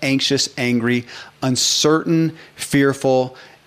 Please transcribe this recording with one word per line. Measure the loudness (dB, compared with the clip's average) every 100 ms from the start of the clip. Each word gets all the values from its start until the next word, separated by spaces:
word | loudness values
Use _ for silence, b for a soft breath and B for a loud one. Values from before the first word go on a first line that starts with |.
anxious, | -2 0 0 0 -2 -4
angry, | -2 0 0 -2 -4 B B -6
uncertain, | -2 0 0 0 2 2 2 0 0 -4 B -14
fearful, | -2 2 2 2 2 2 0 B B B